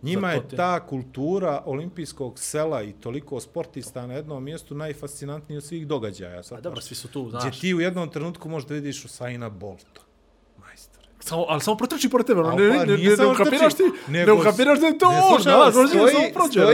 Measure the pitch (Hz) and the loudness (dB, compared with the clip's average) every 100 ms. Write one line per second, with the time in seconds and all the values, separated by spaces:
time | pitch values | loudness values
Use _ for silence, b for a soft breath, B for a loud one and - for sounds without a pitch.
0 | 131 190 190 156 120 135 180 175 - 135 | -6 -6 -4 -4 -6 -6 -4 -4 -6 -12
1 | 127 - 143 190 185 143 - 135 170 180 | -12 -8 -6 -4 -4 -6 -6 -10 -10 -14
2 | 156 - 127 113 - 151 160 139 104 101 | -16 -12 -14 -12 -10 -6 -4 -6 -8 -14
3 | - 127 - 131 - - 160 - 120 131 | -12 -12 -10 -14 -12 -12 -12 -14 -16 -14
4 | 123 127 151 143 131 160 - 143 156 147 | -12 -14 -12 -14 -12 -14 -14 -12 -12 -12
5 | 143 - 143 151 147 147 143 170 151 147 | -16 -16 -14 -14 -14 -16 -12 -14 -8 -8
6 | 110 95 92 90 92 123 147 117 - 123 | -8 -12 -16 -16 -18 -16 -14 -14 -16 -16
7 | 123 143 123 120 127 127 180 180 170 180 | -14 -14 -12 -8 -10 -6 -6 -4 -4 -6
8 | 165 156 160 180 156 160 123 147 143 135 | -8 -8 -10 -12 -12 -12 -10 -10 -10 -12
9 | 117 - 123 120 117 101 101 92 _ _ | -16 -14 -12 -10 -12 -14 -16 -18 _ _
10 | _ _ _ _ _ _ - - _ _ | _ _ _ _ _ _ -20 -20 _ _
11 | _ _ - 165 170 156 - 214 240 302 | _ _ -10 -6 -4 -4 -2 -4 -4 -4
12 | 247 240 220 208 160 170 202 269 254 254 | -2 -2 2 2 2 2 4 4 2 2
13 | 180 208 262 254 302 269 311 302 370 - | 4 4 4 4 2 4 2 4 0 0
14 | - 156 175 214 214 202 262 285 320 311 | -6 0 4 6 4 4 4 4 4 4
15 | 359 359 381 320 247 277 294 226 269 349 | 4 6 6 6 6 6 8 6 4 6
16 | 233 285 320 - 311 233 196 | 6 4 0 0 0 4 4